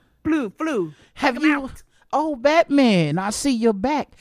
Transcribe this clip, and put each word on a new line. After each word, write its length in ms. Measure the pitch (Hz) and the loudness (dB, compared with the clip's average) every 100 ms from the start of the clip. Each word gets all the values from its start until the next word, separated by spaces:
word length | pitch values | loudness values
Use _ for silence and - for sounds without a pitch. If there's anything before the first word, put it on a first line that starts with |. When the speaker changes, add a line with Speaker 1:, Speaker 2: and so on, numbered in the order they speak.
| _ _ | _ _
Speaker 1:
flu, 280 | 302 311 220 | -4 -2 -2
flu. 420 | - 320 247 165 - _ - | -6 -4 -4 -4 -8 _ -4
Speaker 2:
have 180 | 277 | -2
Speaker 1:
Come 100 | 254 | 0
Speaker 2:
you? 120 | 302 285 | 0 -2
Speaker 1:
out. 260 | 262 - - _ _ 277 | -4 -16 -20 _ _ -2
Speaker 2:
Oh, 200 | 311 277 | -2 0
Batman, 840 | 277 320 - 285 247 190 151 165 | 2 2 4 4 4 4 2 -2
I 140 | 196 | -4
see 180 | - 285 | -4 -2
you're 240 | 240 226 | 0 0
back. 380 | 202 247 294 - _ | 0 -2 -2 -6 _